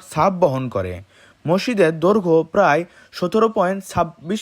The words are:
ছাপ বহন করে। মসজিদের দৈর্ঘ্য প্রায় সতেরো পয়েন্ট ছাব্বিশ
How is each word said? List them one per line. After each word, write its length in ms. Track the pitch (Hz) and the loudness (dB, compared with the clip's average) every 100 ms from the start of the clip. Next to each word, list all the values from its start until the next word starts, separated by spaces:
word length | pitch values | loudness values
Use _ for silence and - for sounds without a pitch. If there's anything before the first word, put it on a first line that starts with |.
| - | -4
ছাপ 220 | 156 175 180 | -2 -2 2
বহন 240 | 175 131 127 | 0 0 -4
করে। 260 | 104 92 90 - _ _ _ | -4 -6 -8 -16 _ _ _
মসজিদের 480 | 143 185 - 214 165 160 | -2 -2 -2 2 2 2
দৈর্ঘ্য 360 | 170 214 180 160 160 | 2 2 2 2 2
প্রায় 300 | 202 180 147 175 _ - | 2 2 2 -2 _ -20
সতেরো 360 | - 180 220 220 | -8 -2 0 0
পয়েন্ট 320 | 220 180 196 | 0 -2 -4
ছাব্বিশ 560 | 190 - 165 - 147 214 | -6 -4 -4 -6 -8 -8